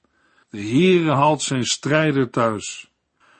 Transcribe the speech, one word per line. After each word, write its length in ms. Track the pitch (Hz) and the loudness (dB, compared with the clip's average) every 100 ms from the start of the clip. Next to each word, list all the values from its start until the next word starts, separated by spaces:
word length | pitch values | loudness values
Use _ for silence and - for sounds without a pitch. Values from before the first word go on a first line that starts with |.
| _ _ _ _ _ | _ _ _ _ _
De 100 | 104 | -12
Heere 500 | 104 127 185 180 160 | -2 2 4 4 2
haalt 320 | 135 147 151 | 2 2 0
zijn 220 | - 131 | -2 -4
strijder 640 | 117 - - 151 156 139 127 | -4 -4 -2 0 0 0 -2
thuis. 600 | 135 117 107 - - - _ _ _ _ _ | 0 -2 -2 -10 -16 -20 _ _ _ _ _